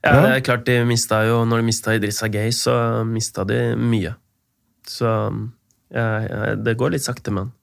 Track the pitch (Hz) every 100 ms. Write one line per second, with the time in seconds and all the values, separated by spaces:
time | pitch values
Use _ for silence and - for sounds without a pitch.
0 | 143 135 135 131 131 120 117 123 120 117
1 | - 110 110 117 117 117 113 110 - 110
2 | 101 104 110 107 110 123 - 120 117 117
3 | 113 113 110 - 98 120 120 117 120 113
4 | 90 120 _ _ _ _ _ _ - -
5 | 120 110 107 107 107 - _ _ _ 127
6 | 113 110 110 104 110 104 117 113 135 156
7 | 131 120 - 98 101 -